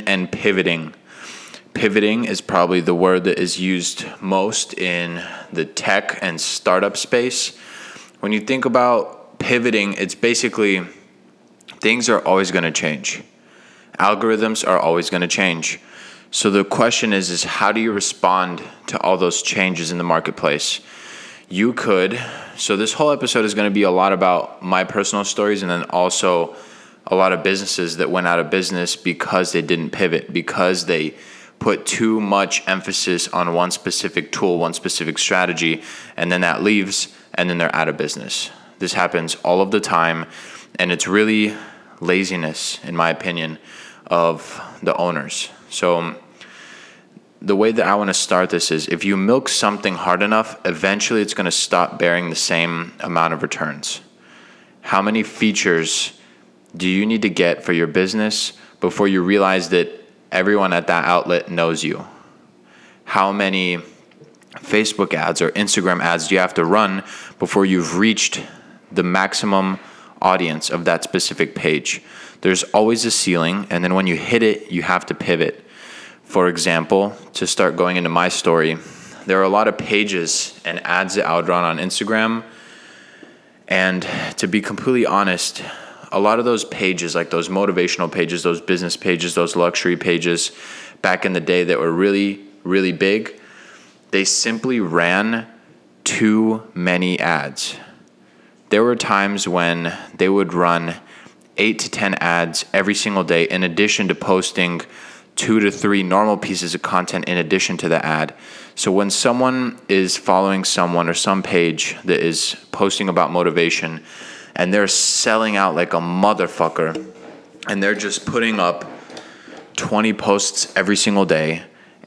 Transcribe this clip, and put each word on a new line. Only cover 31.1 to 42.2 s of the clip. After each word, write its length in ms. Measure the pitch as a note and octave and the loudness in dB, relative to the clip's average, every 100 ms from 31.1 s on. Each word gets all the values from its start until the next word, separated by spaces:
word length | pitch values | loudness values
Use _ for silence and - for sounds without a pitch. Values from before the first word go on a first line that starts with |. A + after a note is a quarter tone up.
| - - - - - | -6 -20 -20 -20 -6
put 260 | A2+ G2 - | -2 -2 -2
too 360 | - A2 A2 | -2 0 0
much 440 | G#2 G2+ F#2+ - - | 2 0 2 -2 -2
emphasis 580 | F#2+ F#2+ F#2+ - F2 - | -4 -2 -4 -2 -2 -2
on 260 | F2 F2 | 0 2
one 160 | E2+ F2+ | 2 0
specific 600 | - - - F#2+ - - | -2 -4 -4 -2 -4 -4
tool, 280 | - G2+ F2 | 0 2 2
one 140 | E2+ | 0
specific 460 | E2+ F#2+ - D#2+ D2+ | -2 -6 -4 -4 -2
strategy, 600 | - F#2 F2+ D#2+ E2 D#2+ - - - - | 2 2 2 2 0 -2 -6 -18 -14 -6
and 160 | F2 | 0
then 80 | F2+ | 2
that 240 | F2 D2+ | 2 2
leaves, 500 | G2+ G#2+ F#2+ G2 - - - | 2 2 2 -4 -6 -10 -10
and 160 | - F2+ | -2 0
then 80 | F2 | 2
they're 180 | E2 - | 0 2
out 140 | D#2+ | 0
of 80 | D#2 | 0
business. 520 | D2+ D2 G#1+ - - - - - | -4 -6 -8 -6 -8 -12 -20 -8
This 140 | F#2 | -4
happens 420 | - F2 F2 E2 - | 0 0 0 -4 -4
all 160 | - F2+ | 0 2
of 120 | G2 | 2
the 100 | G#2 | 0
time, 460 | - F2 E2 E2 E2 - - - - - | 0 2 2 0 -6 -14 -20 -20 -14 -4
and 100 | F2+ | 0
it's 160 | E2+ - | 0 0
really 480 | G2+ G#2+ A2 G#2+ G#2+ - - - - | 2 4 2 0 -2 -14 -20 -20 -10
laziness, 800 | E2+ F2+ | 0 0